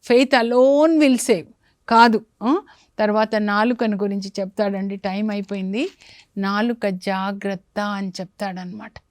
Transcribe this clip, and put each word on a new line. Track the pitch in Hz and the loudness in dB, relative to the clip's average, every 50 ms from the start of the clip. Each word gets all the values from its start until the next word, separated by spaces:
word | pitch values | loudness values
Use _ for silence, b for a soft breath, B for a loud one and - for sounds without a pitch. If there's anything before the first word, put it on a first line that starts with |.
| _ - | _ 4
"Faith | 240 247 269 254 277 247 | 4 4 4 4 2 2
alone | 226 233 240 247 254 269 277 294 302 330 330 311 302 | 2 2 2 4 4 6 6 4 4 4 4 4 4
will | 269 254 226 - | 4 2 2 2
save" | - 220 170 147 - _ _ _ _ _ _ _ - | 0 0 0 -2 -12 _ _ _ _ _ _ _ 2
కాదు. | 226 226 - 240 220 214 - _ _ _ | 6 6 8 6 6 2 -4 _ _ _
ఆ? | 196 233 294 392 b b b b b b b - | -2 0 0 -2 b b b b b b b -2
తర్వాత | 214 208 208 214 220 214 - | 0 0 2 0 0 0 0
నాలుకను | 214 208 208 202 208 220 247 247 226 240 220 208 | -2 0 0 0 2 2 0 0 0 -2 -2 -2
గురించి | 190 208 202 196 202 190 196 _ - | -2 -4 -4 -4 -6 -8 -8 _ -8
చెప్తాడండి. | 196 190 _ - 208 202 196 190 196 196 196 | -8 -6 _ -4 -2 -2 -2 -4 -6 -6 -8
టైమ్ | 196 - 196 190 202 214 214 | -6 -8 -6 -4 -4 -4 -4
అయిపోయింది. | 208 202 196 - 202 196 190 185 196 233 302 392 - b b b b b b b _ 196 | -4 -6 -6 -6 -8 -6 -6 -4 -4 -4 -4 -6 -8 b b b b b b b _ -4
నాలుక | 196 196 202 208 220 240 233 226 - 202 | -4 -2 0 0 -2 -2 -2 -2 -4 -4
జాగ్రత్త | 185 185 - 202 190 190 190 196 202 196 196 202 196 185 _ _ _ 208 | -4 -4 -6 -6 -4 -4 -4 -4 -6 -6 -6 -6 -6 -6 _ _ _ -6
అని | 208 208 208 196 196 190 180 - | -6 -6 -6 -6 -8 -8 -8 -10
చెప్తాడనమాట. | 185 185 _ - 208 196 185 185 180 180 202 214 220 220 _ - _ _ | -14 -14 _ -10 -10 -8 -8 -10 -12 -14 -14 -16 -16 -18 _ -20 _ _